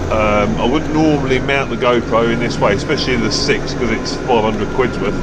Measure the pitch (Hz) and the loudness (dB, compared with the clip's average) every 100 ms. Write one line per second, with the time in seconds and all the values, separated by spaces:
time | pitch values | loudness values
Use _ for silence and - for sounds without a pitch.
0 | - 110 107 104 104 110 113 147 156 156 | -2 0 2 2 2 0 0 0 0 2
1 | 156 147 131 131 123 139 127 117 123 120 | 2 2 2 0 0 0 -2 -2 2 2
2 | - 113 117 117 117 - 120 101 - 139 | 2 2 2 0 -2 0 0 0 0 -2
3 | - 123 - - - 104 - - 120 110 | 0 0 0 0 0 -2 -2 -4 -2 -2
4 | - - - 117 107 107 107 123 123 98 | -4 -4 0 2 2 0 -2 0 -2 -2
5 | 98 131 | -4 -2